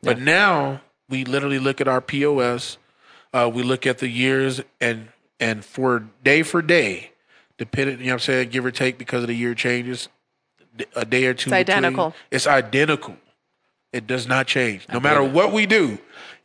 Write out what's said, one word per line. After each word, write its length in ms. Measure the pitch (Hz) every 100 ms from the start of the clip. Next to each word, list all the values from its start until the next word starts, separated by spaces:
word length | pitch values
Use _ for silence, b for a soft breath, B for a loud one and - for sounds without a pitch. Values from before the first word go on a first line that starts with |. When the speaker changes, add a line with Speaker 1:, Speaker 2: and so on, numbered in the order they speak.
Speaker 1:
But 160 | - 120
Speaker 2:
Yeah. 60 |
Speaker 1:
now 580 | 135 175 202 165 139 135 _ _ _
we 140 | 131 127
literally 340 | 139 143 139
look 220 | 135 135
at 60 | 135
our 140 | 127
P 240 | - 139 143
O 140 | 143
S. 380 | 123 123 - - b b b b b
Uh, 160 | 127 120
we 80 | 117
look 240 | 123 127 135
at 120 | 127
the 80 | 127
years 540 | 120 127 135 135 131 - _
and, 300 | 120 113 110 _ _ _
and 240 | 113 110 101
for 380 | - 127 120 110 _
day 180 | 131 147
for 180 | 160 175
day, 500 | 156 170 113 90 - _ b b b _
depending, 420 | 113 123 139 127
you 60 | 127
know 60 |
what 20 |
I'm 60 | 123
saying, 300 | - 127 127
give 160 | 123 123
or 60 |
take 260 | 117 127 127
because 240 | 120 123
of 40 | 120
the 80 | 117
year 180 | 120
changes, 540 | 117 127 123 123 123 - _ _ _ _ _ _ 113
d-, 100 | 127 -
a 80 | 113
day 200 | 123 127
or 80 |
two 160 | 123 -
Speaker 3:
It's 120 | 190 180
Speaker 1:
between, 180 | 202
Speaker 3:
identical. 320 | 175 131 165 B B
Speaker 1:
it's 160 | 131 151
identical. 680 | 139 113 127 151 147 - 92 _ _ _ _ _ _ _
It 160 | 123 107
does 200 | 127 120
not 200 | 131 131
change. 400 | 143 123 98 -
No 80 | 120
Speaker 2:
I 40 |
Speaker 1:
matter 160 | 139 151
Speaker 2:
believe 120 | 135
it. 20 | 147
Speaker 1:
what 160 | 202
we 140 | 208 208
do, 340 | 220 156 104 - B B B